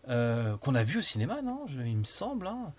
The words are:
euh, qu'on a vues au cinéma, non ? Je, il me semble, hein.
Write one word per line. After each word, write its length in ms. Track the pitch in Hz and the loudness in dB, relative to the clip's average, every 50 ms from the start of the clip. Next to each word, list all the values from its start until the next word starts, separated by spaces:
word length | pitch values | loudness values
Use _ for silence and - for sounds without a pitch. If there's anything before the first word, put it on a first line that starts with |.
| - - | -4 0
euh, 460 | 123 120 120 117 117 117 113 107 104 | 2 2 4 4 2 2 2 0 -2
qu'on 180 | 101 - 143 131 | 0 0 2 4
a 100 | 120 110 | 4 4
vues 160 | 110 175 233 | 4 2 2
au 20 | |
cinéma, 400 | - - - 104 110 156 233 294 | 2 2 2 2 0 0 0 -2
non ? 240 | 269 247 254 285 294 | -2 -4 -4 -6 -6
Je, 140 | 202 139 127 | -8 -6 -4
il 160 | 120 117 110 107 | -2 0 0 0
me 60 | 104 | 0
semble, 420 | - - - 196 254 285 226 180 | 0 -2 -2 -2 -2 -4 -4 -4
hein. 260 | 185 226 254 240 170 - | -4 -6 -6 -8 -8 -10